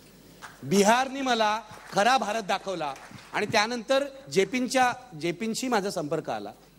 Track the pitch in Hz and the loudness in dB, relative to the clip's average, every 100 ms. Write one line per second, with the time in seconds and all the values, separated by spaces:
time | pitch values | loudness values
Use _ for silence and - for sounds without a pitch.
0 | - - - - - - 131 196 196 240 | -20 -20 -20 -20 -20 -14 0 4 6 4
1 | 262 269 254 233 214 220 - - - 190 | 2 -2 0 2 2 0 -6 -18 -4 2
2 | 226 262 202 226 190 196 196 175 147 135 | 4 4 2 -4 -2 -4 -4 -6 -6 -8
3 | - - - 160 208 220 220 240 220 269 | -14 -20 -8 -4 2 2 2 -2 0 0
4 | 285 - 143 160 190 247 254 254 247 240 | 0 -6 -2 2 2 0 0 2 2 0
5 | - 151 170 170 226 - 254 220 196 180 | -10 -6 -6 -4 -6 -4 -2 0 0 -4
6 | 147 156 139 110 101 - - | -4 -4 -4 -6 -8 -14 -20